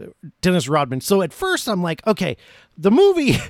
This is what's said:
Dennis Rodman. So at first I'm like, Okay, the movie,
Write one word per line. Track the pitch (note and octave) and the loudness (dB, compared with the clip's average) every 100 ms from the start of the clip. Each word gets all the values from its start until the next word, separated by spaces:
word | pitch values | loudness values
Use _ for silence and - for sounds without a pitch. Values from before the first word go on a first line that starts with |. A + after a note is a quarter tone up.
| - - D#3+ - | -18 -20 -20 -4
Dennis | F#3 F3+ B2+ | 0 0 0
Rodman. | D3 C#3 C3 | 0 0 -4
So | - G3 | -2 0
at | F3 | 0
first | - F#4+ F#4 - | -4 -4 -4 -4
I'm | G3 | -4
like, | F3 D#3+ - | -4 -4 -2
Okay, | F#3 E3+ A#2+ - - _ - | -2 -4 -6 -14 -20 _ -4
the | E3+ | 2
movie, | B3 G4+ F4+ C#4 - - | 4 4 4 2 0 -2